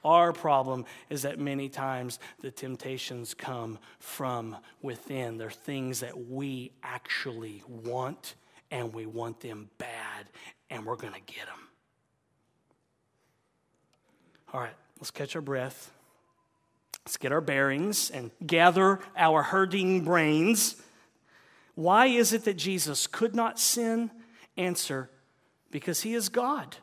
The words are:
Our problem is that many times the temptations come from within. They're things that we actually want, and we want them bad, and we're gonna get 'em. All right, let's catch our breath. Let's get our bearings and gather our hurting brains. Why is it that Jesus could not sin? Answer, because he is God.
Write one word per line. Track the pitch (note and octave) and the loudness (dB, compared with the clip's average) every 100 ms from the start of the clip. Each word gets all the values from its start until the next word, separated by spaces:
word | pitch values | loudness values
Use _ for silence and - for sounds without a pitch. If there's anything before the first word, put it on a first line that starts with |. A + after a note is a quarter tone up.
Our | D#3 E3+ F3 | 8 8 8
problem | D#3+ D#3+ C#3 C3 C3 A#2+ - - | 4 4 4 4 -4 -6 -14 -8
is | D3 | -6
that | C#3 - | -4 -4
many | C#3+ C#3 C#3 | -4 -4 -6
times | C3+ C3+ B2+ B2 A#2+ - - | -6 -4 -4 -6 -10 -14 -12
the | C3+ | -12
temptations | B2+ C3+ B2+ C3 C3 - B2 A#2 | -10 -10 -10 -8 -8 -8 -10 -10
come | - - B2+ A2+ A2 - - | -10 -8 -8 -8 -10 -16 -20
from | - - C3 B2 A2+ G#2+ - _ | -16 -6 -4 -4 -6 -12 -18 _
within. | C#3 A#2 - C3+ B2 A2+ | -10 -10 -8 -6 -6 -6
They're | A2 | -10
things | - - C#3 B2+ B2 | -10 -8 -4 -4 -6
that | A#2+ B2+ A#2+ | -8 -10 -10
we | C3 C#3 C3 B2 _ | -6 -6 -6 -10 _
actually | - B2 - - C#3 A#2 A2+ G#2 G2 | -12 -12 -6 -6 -4 -8 -12 -14 -16
want, | A#2 A2+ B2 B2+ F#3 - - _ - _ | -12 -6 -4 -4 -8 -16 -18 _ -20 _
and | C3+ A#2 | -8 -8
we | A2+ A2 | -8 -10
want | A2+ A#2 A2+ | -8 -8 -8
them | B2 G#2+ G#2 _ | -12 -14 -16 _
bad, | B2 A#2 A2 G#2+ - - - - _ | -12 -10 -10 -12 -16 -20 -20 -20 _
and | A#2+ | -12
we're | G#2+ A#2+ | -8 -8
gonna | A2+ - | -8 -14
get | - - - | -16 -14 -14
'em. | - - _ _ _ _ _ _ _ _ _ _ _ _ _ _ _ _ _ _ _ _ _ _ _ _ _ _ _ - | -16 -20 _ _ _ _ _ _ _ _ _ _ _ _ _ _ _ _ _ _ _ _ _ _ _ _ _ _ _ -10
All | C3 | -8
right, | A#2+ - _ _ | -8 -12 _ _
let's | C3+ | -14
catch | - C#3+ | -10 -8
our | E3+ | -8
breath. | C#3 C3+ B2+ - - _ _ _ _ _ _ _ _ _ _ - - | -4 -4 -4 -8 -20 _ _ _ _ _ _ _ _ _ _ -18 -10
Let's | - | -6
get | C3 | 0
our | D3+ | 0
bearings | D#3 C#3 C#3 C#3 F#3+ G3+ - | 0 2 2 2 0 0 -2
and | D3 A#2+ _ D#3+ | -6 -10 _ 0
gather | E3 F3 F3 F#3+ F#3+ - - | 8 8 8 6 4 -2 4
our | E3 D#3 | 6 6
hurting | C#3 F#3+ F#3+ F#3+ F#3 F#3+ | 4 2 2 2 4 2
brains. | D#3+ F3 D#3 D3+ F3+ A3 - - - _ _ _ _ - _ _ _ | 4 4 4 4 4 4 2 -2 -20 _ _ _ _ -20 _ _ _
Why | - E3 G#3 C4 | -2 6 8 8
is | A#3+ A#3 | 6 4
it | A3 | 4
that | A3+ | 0
Jesus | F3+ D#3+ F#3 D3+ C#3 - | -2 -2 0 0 -2 -4
could | - A3+ | 0 0
not | G#3+ A3+ - | 2 0 2
sin? | - A#3+ A#3 A3+ A#3 - - - - - | 2 2 2 0 -2 -6 -20 -20 -14 -2
Answer, | F3+ F3 - C#3 B2+ _ _ _ _ _ _ | 0 0 -2 -4 -6 _ _ _ _ _ _
because | D3+ - E3 | -8 -4 -2
he | A3 | -2
is | A#3 G3 | -2 0
God. | B3 B3 C#4+ D#3+ - | 0 0 -2 -4 -16